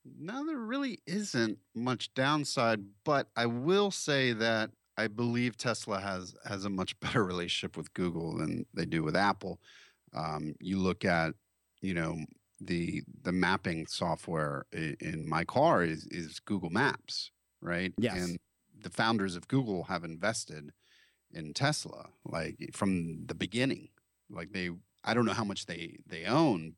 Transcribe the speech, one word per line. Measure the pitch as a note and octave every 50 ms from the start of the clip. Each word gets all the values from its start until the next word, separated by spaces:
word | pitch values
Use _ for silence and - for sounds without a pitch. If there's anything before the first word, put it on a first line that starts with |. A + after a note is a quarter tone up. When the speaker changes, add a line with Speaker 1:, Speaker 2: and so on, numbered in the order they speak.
| _ C3 - B2
Speaker 1:
no, | C#3+ F#3 A#3 C#4 D4
there | E4 D#4 B3+
really | A3+ G#3+ B3+ C#4 C#4+ C4 - - _
isn't | - F3 G#3+ G#3 G3 - B2 A#2 A2 G2 - _ _ _
much | A2+ A#2+ B2+ B2 - - -
downside, | - C3 C3 C#3 D3+ D3+ C#3+ - - C3+ A#2+ A#2 A2 G#2 G2+ G2 - _ _
but | D#3 D3 C3+ - - _
I | A2+ A#2
will | A#2+ A#2 A#2+ C3 E3 F#3+ G3+ G#3 G3
say | F#3 - - D#3 C#3+ C3+ C3 B2 A#2
that | G#2+ A2+ A2+ A2+ A2 A2 - - _ _ _ _ -
I | A2 A2
believe | G#2+ A2+ A#2+ A#2+ A#2 A#2+ B2 B2 A2
Tesla | - - B2+ A2 - - A2+ G2+ F#2+
has, | G2 G2+ F#2+ F#2 F#2 F2+ - - -
has | G2+ G2+ F#2+ G2
a | G#2
much | G2 F#2 F2+ - - -
<laughs> |
better | C3+ C3 - B2+ G2+
relationship | F2+ F2+ F2+ F2 E2+ - - - F2 -
with | E2 D#2 - -
Google | - F#2 F2 E2+ E2 E2 D#2+ E2
than | E2+ - - E2 E2 - - -
they | - E2+
do | - D#2+ E2
with | D#2 D#2 D#2+
Apple. | F2+ G2+ G2+ F#2+ - - F2+ F2 - _ - - - - - _ _ _ _ -
Um, | - D#2 D#2+ D#2 D2+ D#2 D#2 C#2+ -
you | - F2+ G2 F#2+
look | F#2 F#2 F2+ - -
at, | F#2+ F2 E2 D#2+ D#2+ D#2 - _ _ _ _ _ _ _ _
you | - F#2+ F2+
know, | E2+ E2 D#2+ E2 D#2+ D#2 - - _ _ _ _ _
the, | G2 F2+ F2+ E2+ E2+ E2+ - D2+ - - - -
the | - F2
mapping | F2+ F#2 F2 F2 F#2+ G2 - F#2+ E2 D#2+ D#2+
software | - - - F#2 E2+ D#2+ - - - E2+ D#2 D2+ D2 C#2+ C#2 - -
i-, | - D#2+ D#2+ D2+ C#2 -
in | - D#2 D#2+ D#2+ D#2 E2
my | D#2+ D#2+ E2
car | - - B2+ D3 E3+ D3 G2 F2
is, | E2 D#2+ D#2 -
is | - - F2 E2 D2+ - -
Google | - - G#2 F#2 F2 E2
Maps, | E2+ A2 C#3+ A#2 - - - - - - - - - _ _ _ _ _
right? | - E2+ E2+ F2 F#2 F2+ - -
Speaker 2:
Yes. | A2+ A2+ F#2
Speaker 1:
And | F2+ F2+ F2 F2 F2 - _ _ _ _ _ _ G#2
the | A2 -
founders | - - A2+ A2+ A2+ G#2+ G2 F#2+ E2+
of | F2 - -
Google | C3 C3+ C3 A2 F#2+ F2 D#2+
have | - F#2+ F2 F2
invested | E2+ D#2+ D#2+ F#2 G#2+ A2+ - - - D2+ D#2 D2 D2 - _ _ _ _ _ _ _ _ _ _ _ -
in | E2 D#2 D2+
Tesla, | - - C#3 D3 D3 - - - - - - - - _ _
like, | - - E2 D#2 D#2+ - - - -
from | - - G#2 G2 F#2+ F2 E2 E2 D#2+ D#2+ -
the | - E2+
beginning. | - - - - A#2+ C3 C3+ - - - - _ _ _ _ _ _ _ _
Like, | - E2+ E2+ -
they, | - F#2+ F2+ F2 F2 F#2 - _ _ _ -
I | A2
don't | A2+ A#2+ A#2
know | G#2+ F#2+
how | A#2 A2
much | G2+ F#2+ - -
they, | - E2+ E2 E2+ E2+ - - -
they | - E2+ E2 E2+
own, | G2 B2 D#3 E3 C#3 G#2 E2+ D#2+ D#2+ -